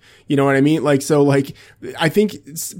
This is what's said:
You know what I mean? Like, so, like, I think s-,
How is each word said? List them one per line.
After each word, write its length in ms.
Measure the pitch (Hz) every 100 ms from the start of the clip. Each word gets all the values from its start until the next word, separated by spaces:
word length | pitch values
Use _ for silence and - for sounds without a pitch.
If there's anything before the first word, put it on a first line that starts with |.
| _ _ -
You 80 | 143
know 80 |
what 140 | 139 135
I 40 |
mean? 220 | 143 160
Like, 180 | 135 139
so, 220 | - 151
like, 320 | 143 139 135 - - - - -
I 120 | 165
think 260 | 202 208 - -
s-, 280 | 165 -